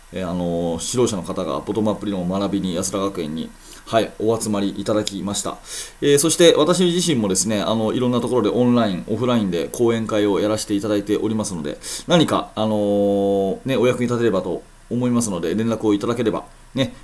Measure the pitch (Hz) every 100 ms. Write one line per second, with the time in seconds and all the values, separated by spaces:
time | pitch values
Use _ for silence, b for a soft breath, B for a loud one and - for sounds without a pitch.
0 | - 92 90 87 87 85 85 82 - 120
1 | 117 98 87 92 82 71 - 107 107 95
2 | 101 95 87 95 98 98 92 85 95 101
3 | 98 92 76 80 - - B B - 113
4 | 98 - 110 113 110 101 98 98 101 107
5 | 101 98 95 101 - - B B B B
6 | 143 143 165 - 170 131 151 175 180 175
7 | 170 131 101 92 107 104 85 113 110 120
8 | 123 123 113 127 135 120 123 120 110 87
9 | - 107 123 120 98 85 73 - 117 113
10 | 110 107 104 90 104 107 - 101 104 104
11 | 101 101 110 110 95 87 71 - B B
12 | - 170 127 98 - - 110 107 101 101
13 | 101 101 98 98 98 - 127 127 123 123
14 | 120 120 117 95 92 80 - - - 120
15 | 123 120 110 87 82 101 113 110 110 101
16 | 113 123 110 82 - - - 131 123 B